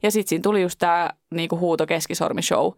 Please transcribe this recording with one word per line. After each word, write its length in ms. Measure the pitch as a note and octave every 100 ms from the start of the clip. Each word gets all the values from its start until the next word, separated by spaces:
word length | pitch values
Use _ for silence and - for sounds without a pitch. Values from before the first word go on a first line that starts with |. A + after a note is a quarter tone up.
Ja 80 | G#3
sit 180 | G#3+ F#3+
siinä 140 | E3
tuli 200 | F#3+ G#3
just 160 | F3+ -
tää 360 | F3 E3+ E3+ - -
niinku 280 | E3 E3 E3+
huuto 280 | F3 D#3+ D#3
keskisormishow. 840 | E3 - F3 E3+ F3 E3 - E3